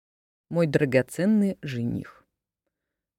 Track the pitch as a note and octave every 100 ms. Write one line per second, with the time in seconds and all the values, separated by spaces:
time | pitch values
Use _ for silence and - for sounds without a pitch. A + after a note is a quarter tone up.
0 | _ _ _ _ - E3 E3 C#3+ C#3+ B2+
1 | B2 - F#3+ A3 G3 F#3 D3 A#2+ A#2 A2+
2 | - - _ _ _ _ _ _ _ _
3 | _